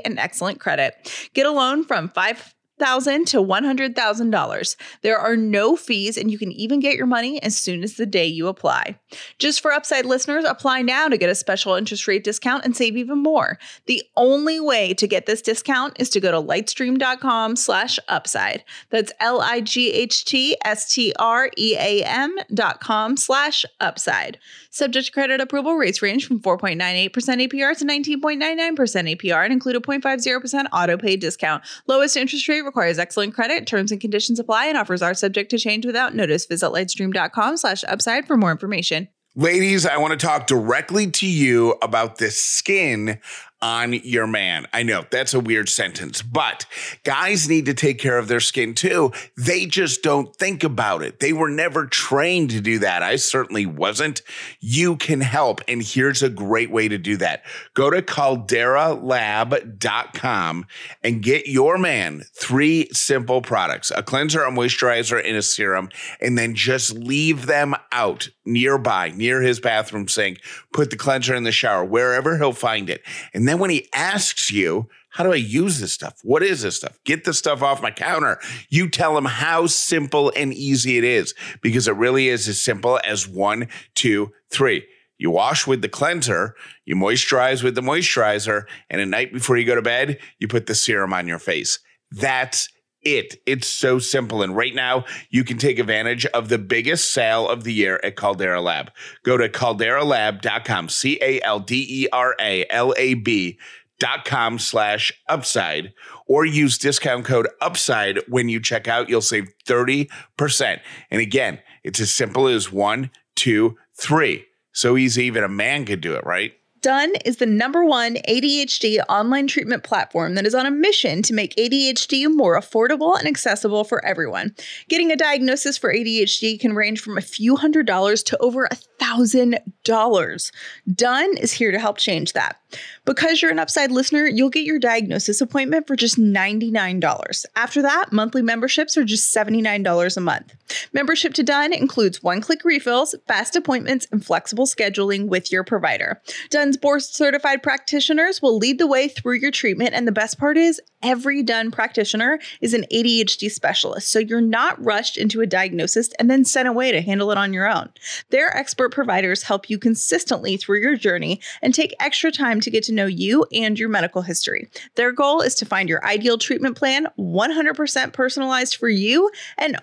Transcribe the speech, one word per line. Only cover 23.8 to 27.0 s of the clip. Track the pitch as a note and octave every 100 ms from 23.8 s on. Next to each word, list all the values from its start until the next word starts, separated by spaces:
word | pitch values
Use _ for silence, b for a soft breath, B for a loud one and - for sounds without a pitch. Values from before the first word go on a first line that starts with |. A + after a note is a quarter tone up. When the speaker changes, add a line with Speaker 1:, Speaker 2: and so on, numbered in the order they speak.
Speaker 1:
upside. | G3 - - G2 C#2+ - B B B
Subject | - C#4+ C4 C4
to |
credit | - C4+ C4+
approval, | C4 C#4+ C#4+ E4
rates | G#3 G3
range | G3+ A#3 -
from | A#3
four | F#3+ F3+
point | G3 E3+
nine | F3+
eight | F3+